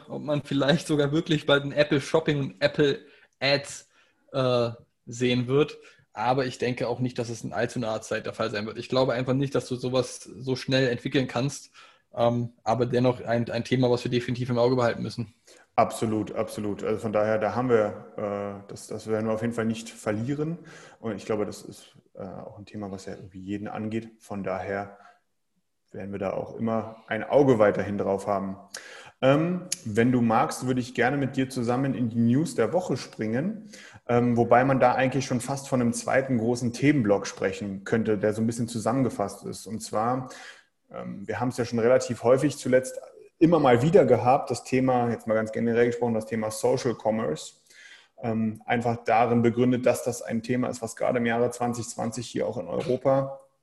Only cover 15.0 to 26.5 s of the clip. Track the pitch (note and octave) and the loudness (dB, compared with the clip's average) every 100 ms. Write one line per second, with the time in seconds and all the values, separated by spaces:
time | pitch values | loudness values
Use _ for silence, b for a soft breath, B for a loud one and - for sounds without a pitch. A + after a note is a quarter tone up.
15 | A#2+ A#2+ G#2+ _ b b b - G#2+ - | -6 -6 -10 _ b b b 0 2 0
16 | A2+ G#2+ G2 - A2 - G#2 G2 G2+ G#2+ | -2 -2 -2 -4 -4 -4 -6 -4 -4 -2
17 | A2+ G#2 G#2+ A2 G#2 A2 B2+ A2+ G#2 F#2+ | 0 0 2 2 0 0 2 4 2 -2
18 | - - G#2 G2+ G2+ G2 G2 - - G#2+ | -12 -8 -6 -4 -6 -10 -14 -16 -12 -10
19 | G#2+ G#2+ A2 A2 A#2 A#2 A2+ A2 - - | -4 -2 0 -2 -2 -2 -2 -4 -8 -8
20 | A2+ G#2 A#2+ C#3+ D#3 E3+ B B B B | -4 -4 -2 -4 -4 -6 B B B B
21 | A2+ G2 - G#2+ F#2+ G2 - G2+ - _ | -8 -6 -4 -2 -2 -8 -16 -20 -20 _
22 | _ - F#2+ - - G#2+ G2+ G#2+ G2+ F#2+ | _ -16 -14 -12 -14 -16 -14 -10 -10 -10
23 | F#2+ F2 F2+ F#2+ F#2 G2+ G#2 - A2 A2 | -12 -14 -16 -14 -8 -8 -6 -8 -6 -6
24 | A2+ - - G2+ F#2+ F#2 F2+ G2 G2+ - | -8 -14 -12 -8 -6 -6 -4 -6 -8 -14
25 | B B _ _ _ _ _ _ _ - | B B _ _ _ _ _ _ _ -14
26 | G2 G2 F#2+ - - | -10 -6 -4 -4 -6